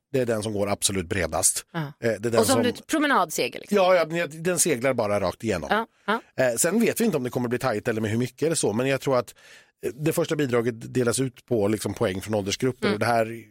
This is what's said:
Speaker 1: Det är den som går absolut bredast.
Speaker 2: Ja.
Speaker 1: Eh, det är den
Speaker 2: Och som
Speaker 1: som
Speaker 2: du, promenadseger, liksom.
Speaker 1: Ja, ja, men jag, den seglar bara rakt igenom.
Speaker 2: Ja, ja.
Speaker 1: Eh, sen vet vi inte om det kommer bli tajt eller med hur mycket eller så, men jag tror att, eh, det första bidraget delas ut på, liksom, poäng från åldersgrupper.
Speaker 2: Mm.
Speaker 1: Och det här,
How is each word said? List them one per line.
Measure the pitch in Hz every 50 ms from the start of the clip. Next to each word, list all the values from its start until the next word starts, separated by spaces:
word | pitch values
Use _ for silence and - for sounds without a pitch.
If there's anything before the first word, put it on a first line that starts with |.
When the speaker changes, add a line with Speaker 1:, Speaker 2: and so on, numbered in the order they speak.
| _ -
Speaker 1:
Det | - 131
är | 127
den | 113 113 107
som | 101 110
går | 104 98 101 101
absolut | 101 - - - 98 95 87
bredast. | 82 98 98 85 78 80 85 - - - - - _
Speaker 2:
Ja. | - 170
Speaker 1:
Eh, | 151 139 - -
det | 117 117
är | 107 95
den | 107 120 113 117
Speaker 2:
Och | 226
som | - 269
Speaker 1:
som | -
Speaker 2:
du, | - 240
promenadseger, | 220 - - - - 320 302 285 262 214 180 160 - - 139 120 - -
liksom. | - - 202
Speaker 1:
Ja, | 202 185 180 185
ja, | 175 160
men | 156 165
jag, | 170 170 143 151 160
den | 160 185 180 160
seglar | - 175 139 117 120 135 127
bara | 120 110 101 104 104
rakt | 98 87 - - -
igenom. | 110 98 85 71 69
Speaker 2:
Ja, | 104 107 226 - _ _ - - 214 226 - _ -
ja. | - 131
Speaker 1:
Eh, | 123 117
sen | 113 - 170 185 233
vet | 233 160 120 -
vi | 226
inte | 226 160
om | 143
det | 123 123
kommer | - 127 123 120
bli | 123 117
tajt | - 131 113 104 - 123
eller | 110 110
med | 110 107
hur | 107 117
mycket | 123 120 - - 143
eller | 160 165
så, | - - 120
men | 101 113 127
jag | 135 139 127
tror | - 147 131 123
att, | - - - _ - - - - - _ _ - -
eh, | - -
det | 135 151 160
första | 156 175 160 - 160
bidraget | 151 147 123 123 120 113 120 113 113 127 127 123
delas | 127 123 117 104 120
ut | 135 127 - - -
på, | - 123 110 98 104
liksom, | 110 101 - 107 101
poäng | - 120 101 92 95
från | - 104 107
åldersgrupper. | 104 98 98 95 - 127 131 123 - -
Speaker 2:
Mm. | 202 196
Speaker 1:
Och | 104
det | 107
här, | 113 117 117 113 110 117 113 107 107